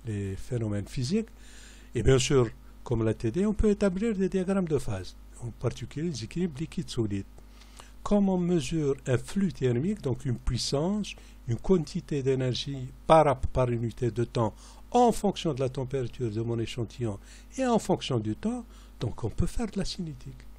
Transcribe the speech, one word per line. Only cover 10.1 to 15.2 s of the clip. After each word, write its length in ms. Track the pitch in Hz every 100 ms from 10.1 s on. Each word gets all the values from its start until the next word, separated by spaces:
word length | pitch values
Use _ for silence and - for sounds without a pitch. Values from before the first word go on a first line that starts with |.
| 120
une 140 | 135 117
puissance, 760 | - 120 - 139 165 208 196 - - - -
une 120 | 117
quantité 640 | - 185 151 180 - 147
d'énergie 680 | 131 131 131 117 - 139 127 - -
par, 320 | 160 147 131
par 300 | - 127 123
unité 400 | 117 117 - 120
de 140 | 107
temps 300 | 117 - 110 - - - -
en 220 | 240 240
fonction 400 | -